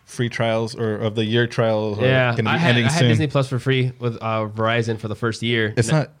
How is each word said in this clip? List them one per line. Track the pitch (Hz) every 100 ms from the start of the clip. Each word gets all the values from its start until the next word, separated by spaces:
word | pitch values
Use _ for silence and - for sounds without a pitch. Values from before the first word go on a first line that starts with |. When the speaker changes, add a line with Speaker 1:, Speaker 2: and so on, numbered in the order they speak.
| -
Speaker 1:
free | - 120
trials | - 113 113 113
or | - 110 107
of | 110 110
the |
year | 110 120 117
trials | 123 113 107 107 104
are | 127
Speaker 2:
Yeah, | 131 123
Speaker 1:
gonna | 120
be | 110
Speaker 2:
I | -
had, | 165
Speaker 1:
ending | 120 117
Speaker 2:
I |
had | 151
Speaker 1:
soon. | 123
Speaker 2:
Disney | 117 151
Plus | 143 135
for | 127
free | 135 131 127 123
with, | 120 113
uh, | 113 110 107
Verizon | 107 110 117 113 107
for | 110
the | 104
first | 117 110
year. | 117 117 110 107
Speaker 1:
It's | 113
Speaker 2:
N- | 156
Speaker 1:
not | 135 _